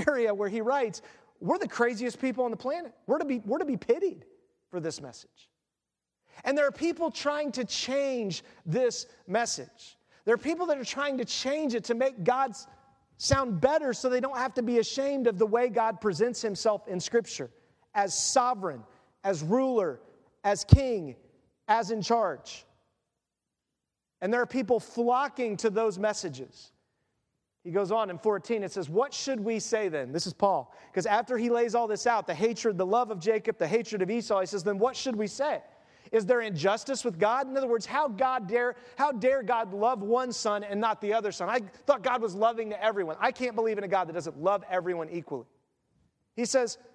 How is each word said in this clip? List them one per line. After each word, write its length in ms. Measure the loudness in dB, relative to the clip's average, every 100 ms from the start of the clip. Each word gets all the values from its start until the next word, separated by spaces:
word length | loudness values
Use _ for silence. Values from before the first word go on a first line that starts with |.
| 2
area 240 | 2 2
where 180 | 0 -2
he 120 | -2
writes, 400 | 0 0 0 -4 -16 -20 _ -6
we're 180 | -2 0
the 100 | -2
craziest 540 | 0 0 0 -4 -2
people 240 | -2 0 -2
on 60 |
the 60 | -4
planet. 360 | -4 -6 -8 -8 0
We're 100 | 0
to 80 | 0
be, 140 | -2
we're 200 | -2 -2
to 60 | 0
be 120 | 0
pitied 480 | 2 2 0 -4 -14 _ _ _ _
for 100 | -8
this 220 | -6 -8
message. 480 | -12 -18 -20 _ _ _ _ _ _ _ _ _ _ -8
And 120 | -2 2
there 120 | 2
are 40 |
people 380 | 0 -2 0 -2
trying 420 | -2 -2 -2 -2
to 120 | -4 -4
change 800 | -4 -2 -2 0 -2 -4 -6 -10 -12
this 440 | -4 0 0 0 -10 -16 -2
message. 680 | -2 0 -4 -10 -18 -20 -20 _ _ 0
There 100 | 2
are 40 |
people 280 | 0 -2 0
that 100 | -2
are 80 | -2
trying 320 | -4 -2 -2
to 80 | -4
change 480 | -4 -2 -2 0
it 120 | -2 -2
to 100 | 0
make 280 | 0 0
God 300 | 0 2 0 -4 -18 -20 _ _ _ -6
sound 420 | 2 4 2 2
better 320 | 4 4 2
so 140 | 0 0
they 120 | 2
don't 180 | 0 -2
have 160 | -2 -2
to 60 |
be 160 | 2 2
ashamed 480 | 2 0 0 0 2
of 140 | 2
the 80 | 2
way 220 | 2 2
God 300 | 2 0 0
presents 440 | -2 0 0 0
himself 440 | -4 -2 0 0 -2
in 120 | -6
Scripture 500 | 0 0 0 -4 -10 _ _ _ _
as 220 | -2 0 0
sovereign, 680 | 2 4 2 0 -4 -8 -12 _ _ _
as 180 | -4 -2
ruler, 580 | 2 2 2 2 0 -4 -12 _ _ _
as 200 | 0 0
king, 520 | 6 6 6 -2 -6 -12 _ _ _ _ 0
as 220 | 0 0
in 100 | -4
charge. 640 | 0 0 0 -2 -10 -20 -20 _ _ _ _ _ _ _ _ _ _ _ _ _ _ _
And 100 | -2
there 100 | 0
are 60 | 0
people 320 | 0 2 0
flocking 800 | 0 -2 2 2 0 -2 -4 0
to 140 | 0
those 260 | 2 0 0
messages. 760 | -2 -2 -6 -10 -14 -18 -20 _ _ _ _ _ _ _ _ _
He 80 | -2
goes 200 | 0 2
on 200 | 0 0
in 80 | -2
fourteen, 420 | 0 0 0 -2
it 80 | -2
says, 160 | -4 -2
"What 280 | 0 0 0
should 240 | -4 -2
we 200 | -2 -2
say 300 | 0 0 0
then?" 220 | -2 -4
This 160 | -4 -4
is 60 |
Paul. 380 | 0 2 2 -2 -12 -10
'Cause 140 | -4 0
after 320 | 0 2 0
he 100 | 2
lays 240 | 2 2
all 140 | 2 0
this 180 | 0 2
out, 220 | 2 0
the 80 | 0
hatred, 420 | 0 0 0 0
the 80 | 2
love 240 | 2 0
of 100 | -2
Jacob, 380 | 0 0 0 -2
the 100 | 0
hatred 360 | 0 0 -2
of 80 | 0
Esau, 300 | -2 0 0
he 40 | 0
says, 180 | -2
"Then 140 | -2 2
what 180 | 0 0
should 200 | -4 -2
we 100 | -4
say? 380 | -2 -2 -2 -8 _ _ _ -2
Is 140 | 2 4
there 160 | 2
injustice 600 | 0 0 2 2 0 -4
with 140 | -2 2
God?" 280 | 2 2 0
In 100 | -2
other 100 | 0
words, 200 | 0 0
how 220 | 0 0
God 380 | 0 0 0 0
dare, 280 | 0 0 -4 -10 0
how 160 | 0
dare 300 | 2 2 2
God 320 | 2 0 0
love 300 | 0 2 2
one 280 | 2 2 0
son 320 | -2 0 0
and 160 | -2 0
not 220 | 0 0
the 120 | 0
other 180 | 0 0
son? 180 | -4 -2
I 120 | -2 -4 -2 2
thought 160 | 2
God 180 | 2 0
was 140 | -2 2
loving 340 | 2 2 -4
to 120 | -2
everyone. 360 | 0 0 -2 0
I 120 | 0
can't 240 | 0 -2 0
believe 240 | 0 -2
in 40 |
a 40 | 0
God 200 | 0 0
that 60 |
doesn't 240 | -4 -6 -2
love 260 | 0 0 0
everyone 400 | -2 -2 -4 -6
equally. 380 | -8 -8 -10 -10 _ _ _ _ _ _ _ _ -6
He 100 | 0
says, 320 | 2 0 -4 -18